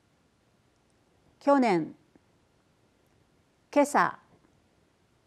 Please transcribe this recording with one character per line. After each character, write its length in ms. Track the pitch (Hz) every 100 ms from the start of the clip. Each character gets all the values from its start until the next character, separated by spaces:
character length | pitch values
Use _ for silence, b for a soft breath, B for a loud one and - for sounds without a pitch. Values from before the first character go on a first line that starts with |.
| _ _ _ _ _ _ _ _ _ _ _ _ _ _
去 180 | - 285
年。 340 | 240 175 151 - _ _ _ _ _ _ _ _ _ _ _ _ _ _ _ _ _
今 100 | 285
朝。 380 | 277 226 170 - _ _ _ _ _ _ _ _ _ _